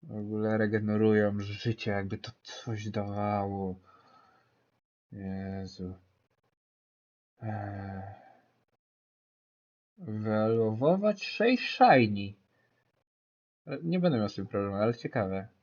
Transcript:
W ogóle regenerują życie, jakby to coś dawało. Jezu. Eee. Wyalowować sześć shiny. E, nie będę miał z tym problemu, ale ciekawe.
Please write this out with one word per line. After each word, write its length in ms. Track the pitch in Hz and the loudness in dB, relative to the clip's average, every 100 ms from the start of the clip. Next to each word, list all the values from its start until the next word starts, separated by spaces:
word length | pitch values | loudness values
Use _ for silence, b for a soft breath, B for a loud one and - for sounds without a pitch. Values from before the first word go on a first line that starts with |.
W 120 | - 107 | -10 -10
ogóle 420 | 104 107 107 110 | -6 -2 0 0
regenerują 800 | 107 107 107 107 110 107 104 101 | 2 0 0 4 6 6 4 0
życie, 520 | 101 101 120 113 - | -6 -4 -4 -4 -2
jakby 260 | 101 98 107 | -2 -4 -8
to 140 | - - | -10 -18
coś 480 | - - - 110 107 | -18 -14 -8 -6 -4
dawało. 880 | 107 101 101 104 104 101 98 95 92 b b b b b b b b b _ _ _ _ | -4 -4 -2 0 0 -2 -4 -6 -8 b b b b b b b b b _ _ _ _
Jezu. 840 | 110 98 95 95 98 95 - 92 92 _ _ _ _ _ _ _ _ _ _ _ _ _ _ | -12 -8 -8 -8 -8 -10 -10 -10 -10 _ _ _ _ _ _ _ _ _ _ _ _ _ _
Eee. 840 | 110 107 101 101 98 95 98 98 B B B B _ _ _ _ _ _ _ _ _ _ _ _ _ _ | -10 -8 -8 -10 -10 -10 -12 -16 B B B B _ _ _ _ _ _ _ _ _ _ _ _ _ _
Wyalowować 1300 | 185 107 107 107 110 113 113 110 139 190 208 208 - | -10 -6 0 2 4 4 2 2 2 4 2 -2 -6
sześć 380 | - 226 254 | 0 2 2
shiny. 680 | - - 254 147 113 101 101 104 _ _ _ _ _ _ _ _ _ _ _ _ - | 0 4 8 8 6 2 -6 -12 _ _ _ _ _ _ _ _ _ _ _ _ -12
E, 100 | 143 | -8
nie 160 | 165 180 | -2 2
będę 180 | 175 131 | 4 4
miał 120 | 104 | 0
z 60 | - | -2
tym 120 | 98 | -4
problemu, 280 | 101 101 98 | -2 -2 2
ale 200 | 110 117 | 0 0
ciekawe. 520 | 127 131 98 95 101 _ | -4 -2 -2 -2 -6 _